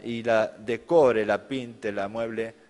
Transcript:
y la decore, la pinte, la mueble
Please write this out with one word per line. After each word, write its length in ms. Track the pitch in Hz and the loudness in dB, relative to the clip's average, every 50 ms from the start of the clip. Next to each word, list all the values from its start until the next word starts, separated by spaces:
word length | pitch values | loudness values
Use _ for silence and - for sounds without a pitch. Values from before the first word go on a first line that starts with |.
| - | -10
y 200 | 113 117 117 113 | -8 -8 -4 0
la 240 | 117 113 110 110 | 2 2 2 2
decore, 800 | - - - 110 107 117 113 - - 170 165 143 123 113 110 107 | 0 -4 -8 -6 -6 -6 -6 -2 2 4 6 6 6 4 4 2
la 200 | 104 104 101 - | 0 0 -2 -2
pinte, 460 | - 135 131 123 120 113 113 - 107 | -6 -8 -8 -8 -10 -12 -8 -8 -6
la 160 | 101 101 98 | -4 -4 -6
mueble 480 | 98 110 113 113 113 113 110 113 113 110 _ _ | -6 -6 -6 -8 -6 -6 -8 -8 -8 -10 _ _